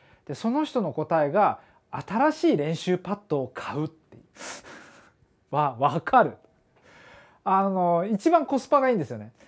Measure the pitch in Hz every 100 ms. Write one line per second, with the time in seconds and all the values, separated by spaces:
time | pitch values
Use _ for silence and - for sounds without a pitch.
0 | _ _ - - 226 269 302 254 175 135
1 | 151 165 143 180 185 107 _ _ _ -
2 | - 202 294 302 339 196 147 165 - 180
3 | 180 202 - 147 127 - - 131 160 _
4 | _ - _ - - - - - - -
5 | _ _ _ _ - 143 147 120 143 156
6 | - 254 165 - _ _ _ _ _ -
7 | - - - _ 202 190 196 190 175 170
8 | 196 208 330 339 285 269 - 294 262 226
9 | 135 117 107 _